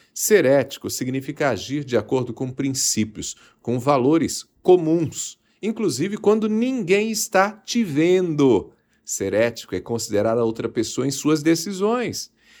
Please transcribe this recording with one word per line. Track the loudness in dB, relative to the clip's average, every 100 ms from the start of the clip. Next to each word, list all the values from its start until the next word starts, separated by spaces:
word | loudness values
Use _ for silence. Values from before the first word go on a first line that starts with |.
| _
Ser | -6 2 4
ético | 6 4 2 -6 -8
significa | -6 -4 -6 -6 -4 -2
agir | -2 -6 -8
de | -2 -2
acordo | 0 -2 -2
com | -6 -8
princípios, | -6 -4 -2 -2 0 -2 -6 -12 -14 _ _
com | -4 -2
valores | 2 2 4 2 0 -6 -12 _
comuns, | 4 6 4 0 -2 -6 -12 -14 _ _
inclusive | -6 -4 -2 -2 -4 -2
quando | 2 2 2
ninguém | 0 0 -2 0 0 0
está | -4 0 2 2
te | -2 -4 -2
vendo. | 0 2 4 4 2 4 4 4 0 _ _ _
Ser | -10 -6 -2
ético | 0 0 -2 -8
é | -8
considerar | -4 -6 -2 0 0 0
a |
outra | 0 -2 -4
pessoa | -4 -4 -2 -4
em |
suas | -2 0 2
decisões. | 2 0 -2 -2 -2 0 -4 -8 -12 _ _ _